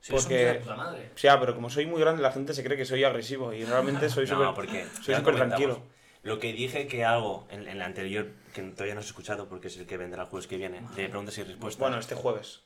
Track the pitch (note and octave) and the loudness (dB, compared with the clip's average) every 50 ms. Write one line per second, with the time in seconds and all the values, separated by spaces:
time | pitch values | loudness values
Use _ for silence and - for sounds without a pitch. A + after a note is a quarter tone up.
0 | - - C#3 C3+ B2 B2 C3 B2 B2 A#2+ A#2+ A#2+ - A#2 A2 A2 - - - - | -6 0 0 0 2 4 4 6 6 6 4 2 -2 -6 -8 -8 -8 -8 -8 -10
1 | - - - - - C#3 C#3 C3+ C3 A#2+ A#2+ A#2+ A#2 A#2+ B2 D3 D3+ E3 E3+ D#3+ | -12 -14 -2 6 10 10 10 10 8 2 0 -2 -6 -4 -2 -2 0 0 2 4
2 | D#3 D#3+ E3 E3 C#3 C3 - C3+ C#3 D3 D3+ C#3 B2 - C#3+ C3+ C3 C3 C3 C3 | 4 4 6 4 4 2 2 0 -4 -4 -4 -6 -4 -2 -2 -2 -2 0 2 4
3 | C3+ C3+ A#2+ A#2 A2+ A#2 C#3 C3 C3 A#2+ A2 A2 A2+ A2+ A#2+ B2+ C3 C#3 C#3 C#3 | 4 4 4 2 -2 -6 -6 -4 -4 -4 -4 -6 -2 2 2 2 4 2 2 2
4 | D3 D3+ B2 C#3 C3+ C3 G2 - C#3 - F#2+ G2+ G2 F#2+ - F#2 F2+ - - - | 0 2 2 2 0 2 2 4 2 2 2 -2 -6 -6 -6 -6 -6 -8 -12 -6
5 | - - C3+ C#3+ C#3 D#3+ C#3+ B2+ C3 A#2+ - A#2+ C#3+ C3+ A#2+ A2+ - - - _ | -2 0 2 4 4 4 4 6 4 2 4 2 2 2 0 -2 -8 -14 -20 _
6 | _ - - _ - G2+ A2 G#2+ A#2 A2+ A2 A2+ B2+ B2+ - D3 C3+ - B2+ A#2+ | _ -20 -20 _ -6 -6 -4 -4 -4 -6 -4 -4 -4 -4 -4 -6 -6 -4 -2 0
7 | A#2 A2+ A#2 A#2 A2 G2+ F#2 D#2 - - - G2+ G#2 - F#2 G2+ F2+ F2+ F#2 F#2 | 4 4 4 4 2 0 -4 -6 -10 -12 -14 -12 -12 -10 -8 -8 -8 -8 -6 -6
8 | F#2+ F#2+ G2 G#2 G#2 - - - - - - - F#2+ F#2+ F#2+ - G2 G2+ G#2 G#2 | -6 -4 -2 -4 -4 -6 -10 -16 -20 -14 -12 -10 -10 -10 -8 -6 -6 -6 -6 -8
9 | G#2 - - - - - G#2 G2 G2+ F2+ F#2 F2+ - F#2 F2 F#2 F2+ E2+ F#2+ F2+ | -10 -12 -14 -14 -8 -6 -6 -6 -6 -10 -12 -12 -12 -12 -12 -14 -12 -10 -10 -10
10 | F2+ F2+ F2 F2 F2+ F2 - F#2 F2+ - F#2+ F#2 F#2+ F#2 F2+ F2+ - - - G2 | -8 -8 -8 -10 -10 -10 -10 -12 -10 -8 -8 -8 -8 -8 -10 -12 -14 -12 -8 -6
11 | F#2+ F#2 F#2+ G2+ G2+ G2+ G2+ G#2+ G2 F2+ F#2 - A2+ G#2 G#2+ B2 C3 C3 B2 A2+ | -6 -6 -6 -8 -8 -8 -10 -10 -10 -12 -12 -10 -10 -10 -4 -2 -2 0 0 -2
12 | G#2+ - B2 A#2+ - B2+ A2 G#2 - - - - _ | -4 -6 -8 -2 -2 -2 -2 -2 -6 -12 -18 -20 _